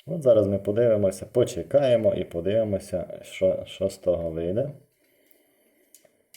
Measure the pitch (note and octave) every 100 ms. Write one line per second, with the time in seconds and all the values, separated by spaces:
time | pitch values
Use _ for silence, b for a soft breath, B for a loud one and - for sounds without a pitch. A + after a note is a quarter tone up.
0 | - E3+ B2+ A2 G2 G2 - G#2 A#2+ G#2
1 | G2 - - B2 A#2+ E2+ - C#3 C3+ A#2
2 | G#2 F2+ E2+ E2+ E2+ A2 G#2+ F#2+ - F2+
3 | - - - - F#2 - - - F#2+ -
4 | F#2 E2+ E2 D#2+ E2+ G#2 C#3 - _ b
5 | b b b b b b b b b b
6 | b b b